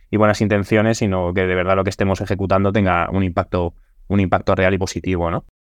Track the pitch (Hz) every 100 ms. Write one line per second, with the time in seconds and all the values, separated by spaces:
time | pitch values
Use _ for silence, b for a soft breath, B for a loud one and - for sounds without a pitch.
0 | _ 107 107 104 104 101 98 107 110 110
1 | 107 92 87 92 92 90 90 95 95 -
2 | 98 95 101 98 95 95 98 107 95 87
3 | - 95 92 92 92 90 87 - _ _
4 | - 101 92 95 - 98 92 95 95 87
5 | 92 90 85 85 - _